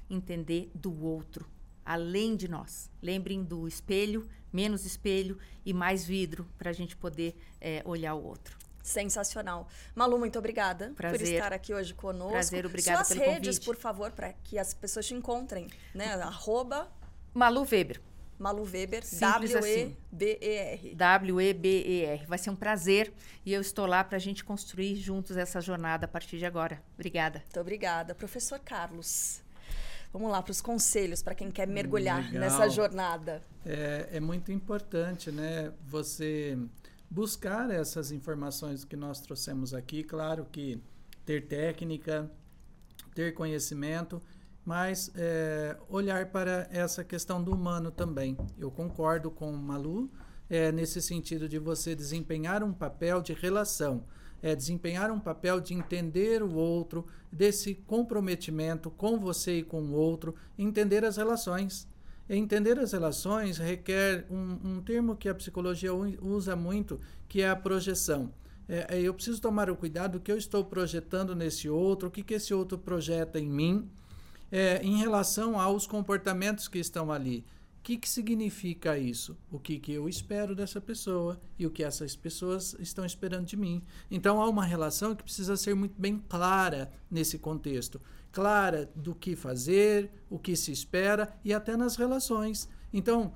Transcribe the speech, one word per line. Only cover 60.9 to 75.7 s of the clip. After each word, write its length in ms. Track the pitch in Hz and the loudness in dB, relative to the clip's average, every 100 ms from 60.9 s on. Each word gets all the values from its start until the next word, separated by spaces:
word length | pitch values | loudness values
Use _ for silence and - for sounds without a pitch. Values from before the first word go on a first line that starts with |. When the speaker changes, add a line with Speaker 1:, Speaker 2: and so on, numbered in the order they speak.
| 208 | 6
Speaker 3:
as 120 | 220 202 | 4 2
relações. 720 | 220 233 190 180 196 - - - - - - | 2 2 0 0 -2 -4 -10 -14 -14 -12 -2
Entender 500 | 202 208 208 208 247 | 0 4 4 6 6
as 140 | 226 | 4
relações 640 | 190 160 135 185 214 208 160 | 2 2 0 0 0 0 0
requer 680 | 165 180 185 190 196 180 - | -2 -2 0 4 4 4 0
um, 280 | 185 185 180 190 185 | -4 -2 -2 -2 -2
um 60 | |
termo 340 | 185 233 233 214 | 0 2 2 2
que 120 | 196 | -2
a 60 | |
psicologia 600 | 190 196 180 180 170 185 | -2 -4 -2 -2 0 0
u-, 240 | 180 202 190 | 0 0 -2
usa 340 | 190 208 185 | 0 0 2
muito, 460 | 175 170 202 202 143 - - - | 0 0 0 -2 -4 -8 -14 -2
que 140 | 190 | 2
é 80 | 190 | 4
a 80 | 185 | 4
projeção. 760 | 190 190 190 170 - 143 120 - - - - | 2 2 2 0 2 2 0 -6 -16 -16 -4
É, 300 | 175 - 180 | -4 0 2
é, 20 | |
eu 140 | 180 | 2
preciso 260 | 185 233 226 | 0 -2 0
tomar 300 | 233 208 190 | 2 2 2
o 60 | 175 | 0
cuidado 420 | 165 160 190 180 | -2 -2 -2 -2
do 20 | |
que 100 | 190 | 0
eu 60 | 214 | 0
estou 260 | 214 202 | 2 0
projetando 720 | 196 185 170 170 - 185 190 | 0 0 0 -2 -2 -2 0
nesse 360 | 175 165 156 151 | 0 0 -2 0
outro, 380 | 156 190 196 180 | 4 4 4 0
o 20 | |
que 120 | 208 | -6
que 120 | 196 | -4
esse 180 | 214 - | -2 2
outro 240 | 196 185 180 | 0 0 -4
projeta 640 | - 180 151 165 160 160 | -2 -2 2 0 0 0
em 80 | 147 | 0
mim, 420 | 143 160 190 - - - - - - - | 4 4 4 2 -8 -16 -16 -16 -16 -2
é, 280 | 190 190 180 | 2 4 4
em 160 | 196 208 | 4 4
relação 600 | 220 208 190 208 226 208 | 4 4 4 2 2 4
aos 280 | 190 | 4